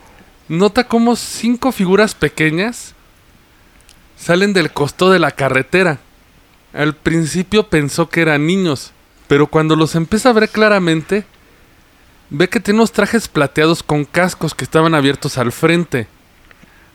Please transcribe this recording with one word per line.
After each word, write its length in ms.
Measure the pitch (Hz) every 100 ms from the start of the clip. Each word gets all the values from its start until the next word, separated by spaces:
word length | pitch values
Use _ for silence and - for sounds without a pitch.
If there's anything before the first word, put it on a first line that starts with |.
| - - - _ _
nota 380 | 160 202 220 -
cómo 300 | 233 233 226
cinco 560 | - - 220 240 269
figuras 420 | - 180 196 214 -
pequeñas 800 | 147 - 156 160 214 240 - - _ _ _ _ _ _ _ _ - - _ _
salen 360 | - 175 202
del 180 | 190 151
costado 400 | - 143 - 185
de 80 | 185
la 120 | 156
carretera. 680 | - 135 131 131 180 180 143 _ _ _ _ _ _ _
Al 220 | - 151 147
principio 720 | - 165 160 175 185 214 208
pensó 400 | 160 147 - 160
que 120 | 170
eran 260 | 160 147 151
niños, 460 | 190 180 131 - _ _ _ _
pero 200 | 143 147
cuando 280 | 160 156 156
los 200 | 160 165
empieza 340 | 165 214 254
a 40 |
ver 140 | 226 214
claramente, 800 | - 214 202 175 160 147 202 202 _ _ _ _ _ _ _ _ _ _
ve 180 | 143 180
que 140 | 233
tiene 180 | - 214
unos 140 | 220
trajes 340 | - 202 233 -
plateados 560 | - 139 - 156 165
con 220 | - 151 143
cascos 500 | - 180 - 160 -
que 80 |
estaban 320 | 131 160 160 156
abiertos 420 | 139 139 147 -
al 140 | 120
frente, 560 | - 160 170 170 135 107 _ _ _ _ - - _ _